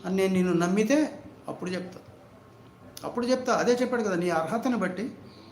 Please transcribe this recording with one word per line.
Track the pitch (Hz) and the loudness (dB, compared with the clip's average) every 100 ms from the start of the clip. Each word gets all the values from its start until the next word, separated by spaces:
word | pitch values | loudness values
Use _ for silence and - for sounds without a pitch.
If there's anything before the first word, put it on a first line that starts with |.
| 185 | -4
అని | 190 | 0
నేను | 190 | 2
నిన్ను | 185 180 | 4 4
నమ్మితే | 175 170 196 220 285 302 - - - - | 4 2 2 4 4 2 -4 -18 -16 -12
అప్పుడు | - 175 | -10 -6
చెప్తా, | 180 180 - - - - - - - - - - - | -8 -8 -14 -20 -20 -20 -20 -20 -20 -20 -20 -20 -12
అప్పుడు | - - 240 | -8 -4 0
చెప్తా. | 254 - | 0 2
అదే | 214 208 | 2 4
చెప్పాడు | 247 247 247 | 2 2 0
కదా, | 208 180 | 0 0
నీ | 175 | 0
అర్హతను | 170 160 226 262 233 | 0 0 -2 -2 0
బట్టి | 185 185 240 - - - - | -2 -4 -8 -10 -20 -20 -20